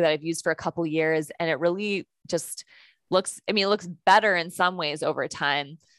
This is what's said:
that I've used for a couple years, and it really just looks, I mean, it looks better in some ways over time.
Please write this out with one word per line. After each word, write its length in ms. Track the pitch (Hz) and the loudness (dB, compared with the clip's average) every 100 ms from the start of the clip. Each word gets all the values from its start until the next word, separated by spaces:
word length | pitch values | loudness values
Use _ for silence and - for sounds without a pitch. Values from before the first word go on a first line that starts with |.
that 100 | 165 | 2
I've 120 | 151 160 | 2 -2
used 180 | 160 | -4
for 80 | 170 | -2
a 40 | 160 | -2
couple 300 | 170 175 160 | -4 -4 -2
years, 460 | 160 156 160 147 - | 0 2 0 -2 -4
and 100 | 165 | -2
it 100 | 139 | 0
really 500 | 170 190 208 196 - _ - | 0 0 -2 -4 -6 _ -6
just 380 | 165 - - - - - _ - | -6 -4 -14 -18 -20 -20 _ -2
looks, 300 | 185 196 - - | 0 0 -8 -4
I 60 | |
mean, 100 | 208 | 0
it 60 | 196 | 2
looks 180 | 208 180 160 - | 0 -2 0 6
better 300 | 208 214 175 | 6 6 0
in 160 | 165 | -2
some 240 | - 180 185 | 0 0 0
ways 260 | 151 156 | -4 -2
over 280 | 160 139 131 | -2 -2 -4
time. 480 | - 143 143 143 160 _ | -2 -2 -2 -4 -12 _